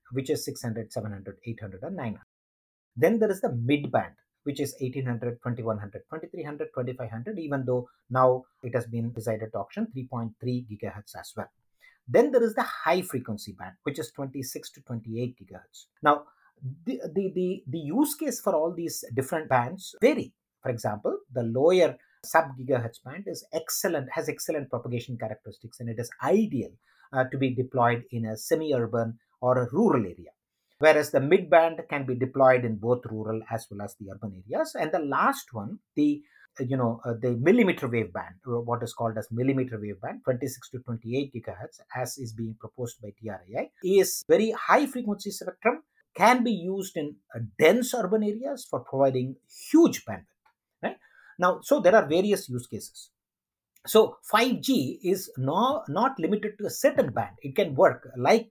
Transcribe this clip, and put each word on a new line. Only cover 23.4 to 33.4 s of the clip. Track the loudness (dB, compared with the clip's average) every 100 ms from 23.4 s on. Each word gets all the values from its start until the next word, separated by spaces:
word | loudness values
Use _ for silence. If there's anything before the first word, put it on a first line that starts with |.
| -8
excellent, | -8 -6 -4 -2 -2 -4
has | -6 -6
excellent | -6 -4 -6 -4
propagation | -6 -4 -6 -6 -8
characteristics, | -8 -10 -14 -18 -20 -12
and | -8
it | -8
is | -8 -6
ideal, | 2 2 2 0 -4 -10 _ _ _
uh, | -2 0
to | 0
be | 0 0
deployed | -2 2 2 2 -2
in | -6 -4
a | -6
semi-urban | 0 0 2 0 0 0 -2 -6 _ _
or | 2 2
a | 2
rural | 2 4 4
area. | 0 -6 -18 -20 _ _ _ 4
Whereas | 6 6 4
the | 2
mid | 4 4 6
band | 6 6 2 -6
can | -6 -4
be | -2
deployed | -2 4 6 6 2
in | -2
both | 0 0 -2
rural | -8 -6 -6